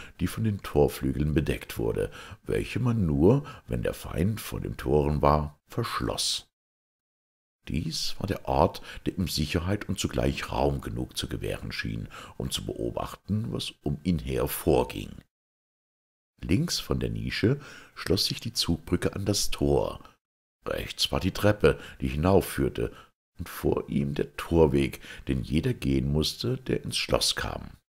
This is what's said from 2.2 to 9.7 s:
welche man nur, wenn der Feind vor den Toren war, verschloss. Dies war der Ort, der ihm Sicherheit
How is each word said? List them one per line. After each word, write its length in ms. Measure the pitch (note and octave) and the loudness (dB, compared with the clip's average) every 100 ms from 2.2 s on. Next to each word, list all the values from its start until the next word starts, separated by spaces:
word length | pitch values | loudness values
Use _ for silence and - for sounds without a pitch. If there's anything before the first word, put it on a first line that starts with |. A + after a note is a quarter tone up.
| - - | -16 -12
welche 360 | - G1+ - - | -2 -2 -2 -2
man 240 | B2 A2+ | 0 2
nur, 400 | E2+ C#2 F2 C#3 D3 - - | 2 6 6 6 2 -10 -6
wenn 140 | B1 | -2
der 120 | G1+ | -2
Feind 460 | - - - F#2 G#2+ | -4 -4 0 0 -2
vor 200 | - - | -6 -6
den 180 | G1+ - | -6 -4
Toren 420 | B1 D2 C#2+ D2 | 2 4 4 4
war, 380 | D2 D2+ D2 - _ | 4 4 2 -8 _
verschloss. 840 | - A#2+ - A1+ G1+ - - - _ _ _ _ _ _ _ _ _ _ _ - | -6 -4 -2 -2 -2 -2 -4 -8 _ _ _ _ _ _ _ _ _ _ _ -4
Dies 460 | - D#3+ D#3 - - | -4 -2 -2 -2 -2
war 80 | G2 | -4
der 200 | - - | -4 0
Ort, 360 | C2+ E2+ - - - | 4 4 2 -14 -8
der 140 | - - | -4 -2
ihm 100 | E2 | -2
Sicherheit 600 | - D2+ E2+ E2+ | 0 0 0 0